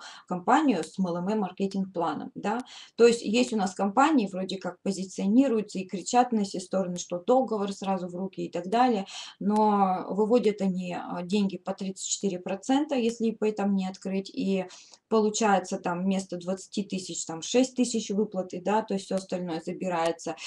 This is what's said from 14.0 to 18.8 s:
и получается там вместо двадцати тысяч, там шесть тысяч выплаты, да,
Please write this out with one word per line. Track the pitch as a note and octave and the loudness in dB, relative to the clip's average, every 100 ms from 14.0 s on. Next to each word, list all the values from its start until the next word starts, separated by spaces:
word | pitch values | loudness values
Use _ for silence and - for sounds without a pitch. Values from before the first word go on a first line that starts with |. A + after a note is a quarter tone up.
| G3 F#3+ G3 | -6 -6 -6
и | - F#3+ F#3+ F#3 - - - - | -4 -2 -2 -2 -10 -20 -20 -2
получается | A3 G#3+ G#3 A3 F#3+ F#3 F#3+ | 2 2 2 2 2 0 -6
там | F3+ F3 | -4 -2
вместо | F#3+ F#3+ - F3+ | 0 0 -2 -8
двадцати | F3 F#3+ - - | -6 -8 -6 -8
тысяч, | G3 F#3+ - D#3+ - | -6 -6 -8 -10 -8
там | E3 | -8
шесть | - A#3+ B3+ - | 0 2 2 2
тысяч | A#3+ A3+ - | 0 0 -2
выплаты, | G3 G#3 F#3+ F#3 F3+ | -2 -2 -2 -6 -4
да, | F3+ G#3+ | 0 0